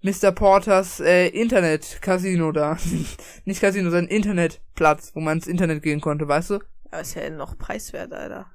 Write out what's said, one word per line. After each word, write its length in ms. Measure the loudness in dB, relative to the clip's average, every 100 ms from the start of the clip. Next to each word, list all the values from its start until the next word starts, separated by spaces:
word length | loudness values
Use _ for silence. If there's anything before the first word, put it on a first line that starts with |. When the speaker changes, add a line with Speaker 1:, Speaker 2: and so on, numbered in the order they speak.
Speaker 1:
Mister 300 | -4 2 2
Porters, 680 | 4 6 6 6 2 2 -2
äh, 260 | 4 6 4
Internet-Casino 1200 | 2 2 4 4 0 -4 -8 -2 0 0 0 0
da. 240 | 0 -2 -2 -2 -2 -6
<laughs> 340 | -10 -18 -14
Nicht 160 | -8 0
Casino, 300 | 2 2 0
sondern 160 | 0 0
Internetplatz, 1000 | 0 0 0 0 -2 -18 2 2 2 -2
wo 60 | -6
man 180 | -2 -2
ins 100 | -2
Internet 340 | 0 0 0
gehen 180 | -2 -2
konnte, 280 | -2 -4 0
weißt 220 | 0 0
du? 80 | -6 -6 -18 -14
Speaker 2:
Ja, 80 | -12
ist 140 | -12 -10
ja 120 | -10
noch 280 | -10 -12 -10
preiswert, 540 | -8 -8 -10 -12 -12
Alter. 340 | -12 -12 -12 -16